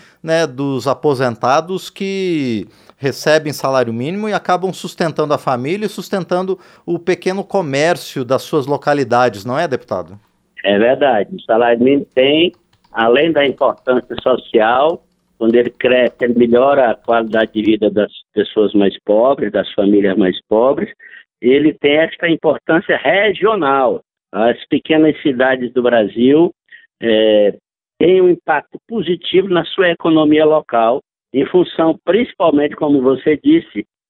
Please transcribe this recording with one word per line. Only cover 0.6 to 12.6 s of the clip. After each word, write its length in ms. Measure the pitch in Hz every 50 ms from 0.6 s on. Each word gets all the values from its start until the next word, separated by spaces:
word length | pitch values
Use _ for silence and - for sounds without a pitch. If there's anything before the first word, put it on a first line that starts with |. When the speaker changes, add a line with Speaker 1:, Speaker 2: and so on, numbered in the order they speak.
| 139 139 139 127 110 139
Speaker 1:
aposentados 1000 | 127 - - 151 143 120 135 123 117 - - 123 135 156 160 175 190 180 - -
que 800 | - - 202 196 196 190 190 185 170 156 139 127 113 107 87 - _ _ _ - _ _
recebem 540 | 135 139 120 - - 160 151 160 147 151
salário 400 | 135 - - 135 135 131 123 113
mínimo 380 | 113 117 123 147 185 202 214 214
e 40 | 202
acabam 380 | 180 - - 180 180 180 190
sustentando 640 | 180 - - 180 - - 185 160 143 - 151 147 151
a 40 | -
família 500 | - 156 131 120 123 143 175 208 214 202
e 20 |
sustentando 720 | - - 117 - - 196 170 - 180 175 190 190 190 - - - - _ _
o 140 | - 175 165
pequeno 440 | 170 190 180 170 - 185 185 202 190
comércio 800 | - - 196 180 147 135 139 147 165 175 - - - - 143 131
das 200 | 110 135 123 -
suas 240 | - - 156 131 135
localidades, 760 | 147 135 - 151 147 147 135 113 120 120 127 123 107 101 95
não 160 | 123 123 143
é, 80 | 170 165
deputado? 500 | 131 117 - - 107 92 87 80 95 101 _ _ _ _ _ _ _ - -
Speaker 2:
É 140 | 95 101 101
verdade. 580 | 110 120 135 135 147 139 120 104 98 - 95
O 60 | 90
salário 420 | - - 117 113 120 120 120 117 120
mínimo 220 | 131 143 143 139 - _
tem, 380 | 127 127 139 147 156 170 - - _